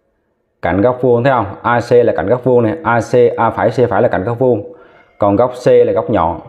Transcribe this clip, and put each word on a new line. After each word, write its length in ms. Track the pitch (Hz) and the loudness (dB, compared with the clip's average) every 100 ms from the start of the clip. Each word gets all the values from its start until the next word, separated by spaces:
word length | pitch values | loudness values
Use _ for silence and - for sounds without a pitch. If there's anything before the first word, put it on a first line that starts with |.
| _ _ _ _ _ _ | _ _ _ _ _ _
cạnh 180 | 87 92 | -4 0
góc 180 | 120 127 | 0 0
vuông, 240 | 131 117 | 0 2
thấy 80 | 131 | 2
không? 240 | 123 101 - | 0 -2 -6
A 180 | 113 120 | -2 -2
C 120 | 117 | 2
là 200 | 120 117 98 | 2 2 0
cạnh 100 | 90 | -2
góc 180 | 123 | -2
vuông 180 | 131 120 | 0 2
này, 160 | 113 104 | 0 -2
A 160 | 113 117 | -2 -2
C, 140 | - 123 117 - | 0 2 2 0
A 140 | 113 | -2
phẩy, 200 | - 101 | -2 -2
C 200 | 127 117 | 0 0
phẩy 120 | 98 | 0
là 60 | 120 | 0
cạnh 160 | 90 | -2
góc 140 | 95 117 | -4 -2
vuông. 360 | 127 110 - - - _ _ - | 0 -2 -6 -18 -20 _ _ -4
Còn 180 | 101 104 | 0 2
góc 160 | 127 - | 0 0
C 40 | 135 | 2
là 240 | 123 117 | 4 4
góc 180 | 104 113 | 0 -2
nhọn, 300 | 101 82 82 | 0 -2 -4